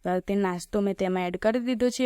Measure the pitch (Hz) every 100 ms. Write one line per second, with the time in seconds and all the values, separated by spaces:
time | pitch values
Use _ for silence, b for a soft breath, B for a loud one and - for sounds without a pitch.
0 | 180 185 180 202 196 175 - 208 202 190
1 | 185 185 180 185 214 233 240 247 247 240